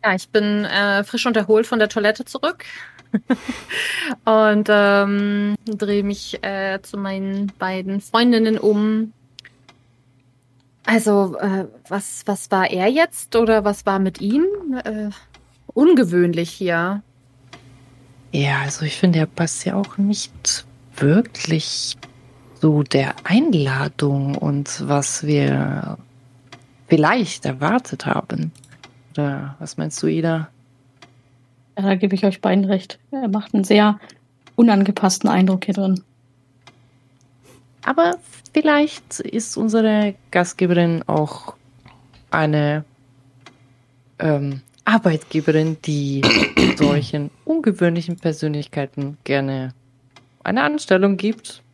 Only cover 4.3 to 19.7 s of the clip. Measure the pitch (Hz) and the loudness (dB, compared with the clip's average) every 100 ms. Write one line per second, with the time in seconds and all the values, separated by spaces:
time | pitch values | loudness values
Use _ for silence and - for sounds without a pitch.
4.3 | 220 214 208 208 208 202 202 202 202 202 | 4 4 2 4 4 4 4 2 0 0
5.3 | 202 208 208 - 214 202 208 202 202 - | -2 -2 -4 -6 -6 -2 0 -2 -6 -8
6.3 | - 196 196 196 196 196 202 196 190 196 | -8 -6 -4 -4 -6 -8 -8 -6 -6 -6
7.3 | 196 202 - 190 190 185 196 - 226 240 | -4 -6 -6 -6 -6 -6 -8 -6 -2 2
8.3 | 233 220 220 208 208 214 220 220 _ _ | 2 2 0 0 0 0 -2 -4 _ _
9.3 | - - _ _ _ _ _ _ _ _ | -20 -20 _ _ _ _ _ _ _ _
10.3 | _ _ _ _ _ - 220 214 202 190 | _ _ _ _ _ 0 2 4 2 2
11.3 | 160 - 190 156 117 - 196 - - - | -2 -4 -4 -6 -12 -8 -8 -8 -12 -6
12.3 | 196 - 190 185 180 190 269 339 - - | -6 0 0 2 2 0 2 0 -2 -2
13.3 | 233 226 220 208 202 - 196 190 175 202 | 0 4 4 2 -2 -2 0 0 -2 -2
14.3 | 262 359 403 339 254 - 214 208 196 _ | 0 0 -2 -6 -6 -6 -6 -8 -10 _
15.3 | - _ _ _ - 302 311 202 175 175 | -20 _ _ _ 4 6 6 4 4 2
16.3 | 170 170 - 185 170 175 202 - _ _ | 2 -4 -4 -2 0 0 -4 -8 _ _
17.3 | _ _ - - - - - _ - - | _ _ -20 -20 -20 -20 -20 _ -20 -8
18.3 | 143 139 139 139 - 156 - 185 165 156 | -2 0 0 -4 -4 -6 0 2 2 0
19.3 | - 165 - - | -2 -4 -2 -4